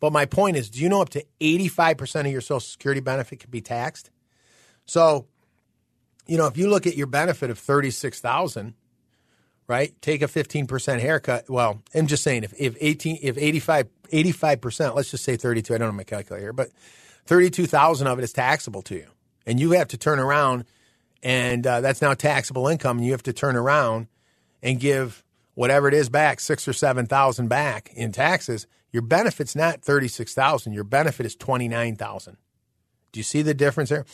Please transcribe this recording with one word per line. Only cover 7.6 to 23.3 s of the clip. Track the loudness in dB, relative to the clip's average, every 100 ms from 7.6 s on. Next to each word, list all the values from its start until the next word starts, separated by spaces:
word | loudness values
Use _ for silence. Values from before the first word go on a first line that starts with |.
| 2 2 2 -4 -8 -6
thousand, | -4 -2 -2 -6 -12 -16 _ _ _ _ _ _ _ _ -4
right, | -2 -2 -4
take | -4 -2
a | 0
fifteen | -2 -4 -4 -4
percent | -4 -2 -2
haircut. | 0 0 0 -4 -2
Well, | 0 0 0 -4 -2
I'm | 0
just | 0
saying, | 0 -2
if, | -4 -4
if | -4 0
eighteen, | -2 0 -4 -4
if | -4 0
eighty-five, | 0 0 2 2 0 _ -2
eighty-five | 2 2 2 2 0
percent, | -2 -2 -2 0
let's | -4
just | -6
say | -4 -2
thirty-two. | 0 -2 -2
I | -2
don't | -2
have | -4
my |
calculator | -8 -10 -8 -10 -8
here, |
but | -6 -6 _ -20 -20 -20 _ 2
thirty-two | 6 6 2 2
thousand | 6 4 4 0
of | -2
it |
is | -2
taxable | -2 0 0 -4 -12
to | -10
you. | -12 -12 _ _ _ -4
And | 0
you | 4
have | 2 2
to | -2
turn | 0 0
around, | 2 2 2 0 -6 _ _ _ _ _
and, | -2 0 0 0 0
uh, | 2
that's | 0 2
now | 2
taxable | 2 2 0 -2 -2 0
income, | 0 0 0
and | 0
you |
have | -2
to | -4